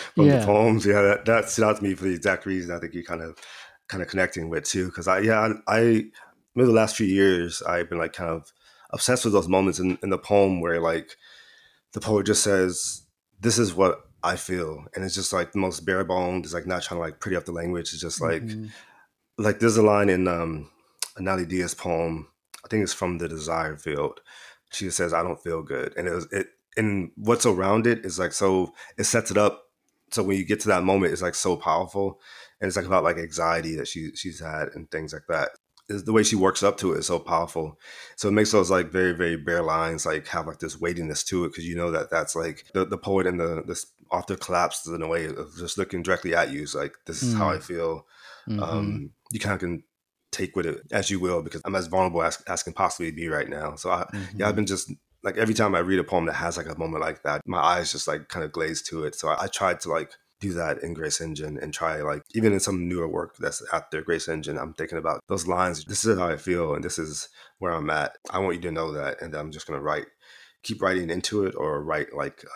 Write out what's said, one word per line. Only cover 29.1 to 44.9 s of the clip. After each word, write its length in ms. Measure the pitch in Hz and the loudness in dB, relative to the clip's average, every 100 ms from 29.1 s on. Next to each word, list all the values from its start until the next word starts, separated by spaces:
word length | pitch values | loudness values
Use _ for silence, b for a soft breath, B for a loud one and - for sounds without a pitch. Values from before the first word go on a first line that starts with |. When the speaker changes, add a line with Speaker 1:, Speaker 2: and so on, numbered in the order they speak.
| 117 - | 0 2
Speaker 1:
it 80 | 101 | 4
up. 280 | 104 - - _ _ _ _ | 4 2 -8 _ _ _ _
So 140 | - | -2
when 120 | 98 98 | 0 0
you 80 | |
get 140 | 90 104 | 0 0
to 80 | 107 | 2
that 140 | 92 | 4
moment, 300 | 92 98 90 | 4 4 4
it's, 100 | 87 | 0
like, 140 | 90 - | -2 -2
so 200 | 98 85 | -2 0
powerful. 640 | 82 82 90 98 98 - B B B - | 2 0 0 -2 -4 -4 B B B -6
And 60 | 95 | -4
it's, 100 | 90 | -2
like, 100 | 92 | 2
about, 180 | 92 | 4
like, 140 | 82 85 | 4 0
anxiety 580 | 82 80 82 85 80 80 | -2 -2 0 0 -2 -6
that 100 | 69 | -6
she, 280 | 85 80 - | -8 -10 -10
she's 240 | 92 78 | -10 -10
had 300 | 80 78 73 | -8 -6 -6
and 160 | - 80 | -8 -10
things 220 | 80 78 | -8 -8
like 160 | 78 - | -10 -4
that. 220 | 80 - - _ _ - | -2 -2 -6 _ _ -10
Is 160 | 104 | -6
the 80 | 95 | 2
way 100 | 110 | 4
she 140 | 107 107 | 6 6
works 260 | 95 - | 4 4
up 140 | 101 101 | 2 2
to 140 | 95 | 0
it 80 | 76 | 0
is 60 | 78 | 0
so 120 | 87 | -2
powerful. 580 | - 82 85 85 78 - B B B | 0 0 0 -4 -6 -10 B B B
So 140 | - 104 | -4 2
it 20 | |
makes 220 | 104 104 | 4 6
those, 180 | 107 90 | 6 6
like, 220 | 92 82 | 4 2
very, 180 | 92 92 | 2 2
very 260 | 85 85 82 | 2 0 0
bare 240 | 73 85 | 0 0
lines, 460 | 80 80 82 80 85 | 2 0 0 -2 -2
like, 220 | 80 - | -4 -4
have, 180 | 85 80 | -6 -6
like, 140 | 80 | -8
this 180 | 82 71 | -10 -4
weightiness 460 | 87 87 80 73 | -4 -4 -4 -6
to 200 | - 92 | -2 -2
it, 80 | 85 | -2
'cause 120 | - | -4
you 100 | 85 | -6
know 160 | 85 85 | -4 -2
that 200 | 80 73 | -2 -2
that's, 260 | 82 - 82 | -2 -2 -4
like, 300 | 82 76 - | -4 -6 -4
the, 100 | 95 | -2
the 120 | 92 95 | 0 -2
poet 300 | - 98 90 | 0 2 2
and 140 | 90 | 0
the, 240 | 85 82 82 | -2 -4 -6
this 200 | 82 - _ - | -8 -10 _ -4
author 240 | 180 - 95 | -4 -2 -8
collapses 560 | - 90 85 - 80 | -2 2 2 0 -8